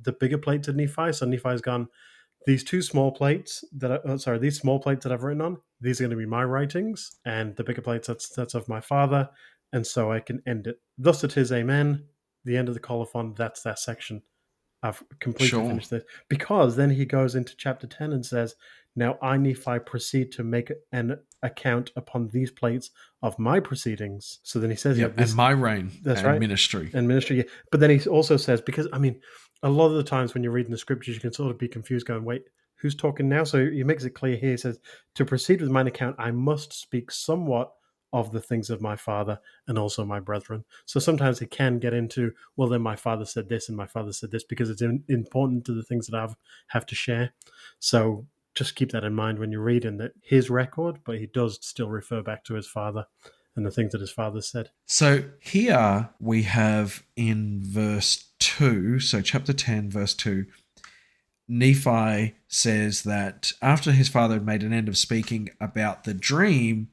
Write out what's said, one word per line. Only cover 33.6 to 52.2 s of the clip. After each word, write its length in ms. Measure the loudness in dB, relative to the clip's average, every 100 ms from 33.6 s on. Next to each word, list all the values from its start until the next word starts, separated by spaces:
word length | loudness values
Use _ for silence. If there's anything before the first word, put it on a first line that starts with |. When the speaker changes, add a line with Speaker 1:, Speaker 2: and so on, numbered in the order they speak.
| 2
Speaker 1:
he 140 | 2
makes 200 | 0 0
it 120 | -2 -4
clear 200 | -2 0
here. 140 | 0
He 80 | -2
says, 220 | -4 -8 -12 -20 _
"To 120 | -2 0
proceed 360 | 2 4 2
with 80 | 4
mine 160 | 2 2
account, 300 | 0 -4 -2
I 140 | -2
must 420 | 0 0 0 -4
speak 380 | -16 -8 -6 -6
somewhat 600 | -6 -2 -2 0 -2 -2 _ _ _ _
of 200 | -2 -2
the 80 | -4
things 280 | -4 -4 -2
of 120 | -6
my 120 | -6 -6
father 420 | -4 -2 -2 -6 -10 _ -6
and 100 | -2
also 240 | -2 -2
my 160 | -4 -6
brethren." 460 | -6 -6 -6 -10 -12 -18 -6
So 140 | -2
sometimes 420 | 2 2 2 0
it 80 | -4
can 300 | 0 0 2
get 140 | 0
into, 400 | -2 -2 -2 -4 -4 -10 -2
"Well, 100 | 0
then 140 | 2
my 160 | -2 -4
father 260 | -4 -4
said 240 | -4 -6 -4
this 220 | -4 -4
and 80 | -8
my 80 | -8
father 260 | -8 -8
said 200 | -8 -8
this," 120 | -8
because 260 | -6 -4 -4
it's 120 | -2
in, 240 | -2 -2 -2
important 560 | -2 -2 0 0 0 -2
to 80 |
the 100 | -6
things 240 | -4 -6 -4
that 100 | -4
I've, 140 | -6 -8 _ -20 -6
have 180 | -4 -4
to 80 | -4
share. 360 | -2 0 -2 -6 -20 -20 -20 -6
So 480 | 2 4 4 0 -8 _ _
just 220 | -6 -6 -2
keep 160 | -2
that 140 | -2 -2
in 80 |
mind 260 | -2 -2 -2
when 100 | -4
you're 120 | -2
reading 320 | 2 2 2 -4
that 140 | -8 -12
his 280 | 2 4 4
record, 500 | 2 0 -2 -4 -6 -8
but 140 | -8
he 60 | -6
does 320 | -2 -2 -2 -10
still 220 | -8 -6
refer 340 | -6 -6 -8